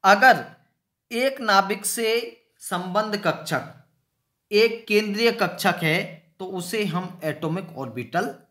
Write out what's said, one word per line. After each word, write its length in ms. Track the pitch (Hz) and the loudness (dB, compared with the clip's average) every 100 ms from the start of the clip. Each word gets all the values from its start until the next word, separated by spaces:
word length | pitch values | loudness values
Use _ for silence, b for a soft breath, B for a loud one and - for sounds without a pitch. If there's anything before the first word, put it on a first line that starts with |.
अगर 420 | 190 202 254 175 - - _ _ _ _ _ | 6 8 8 6 0 -18 _ _ _ _ _
एक 300 | 240 262 269 | -2 -2 -2
नाभिक 440 | 220 196 190 202 | 4 4 4 -4
से 520 | 208 - 220 233 233 - _ _ | -4 -2 -2 -2 -4 -16 _ _
संबंध 580 | - 180 180 196 214 208 | -8 -6 -2 -2 -2 -2
कक्षक 440 | 175 151 - 143 - - _ _ _ _ _ _ _ | -2 -4 -4 -6 -6 -20 _ _ _ _ _ _ _
एक 340 | 208 226 226 - | 2 2 0 0
केंद्रीय 440 | 208 214 202 233 | 0 0 0 0
कक्षक 440 | 226 180 - 196 175 | 2 -4 0 -2 2
है 480 | 160 170 202 - _ _ | 0 0 -2 -14 _ _
तो 60 | |
उसे 400 | 190 190 175 220 | -10 -8 -6 -4
हम 340 | 202 170 180 - | -2 -4 -6 -8
एटॉमिक 540 | 156 143 156 170 - - | -8 -4 -4 -6 -8 -12
ऑर्बिटल 480 | 123 117 117 170 - - _ | -10 -10 -4 -4 -4 -10 _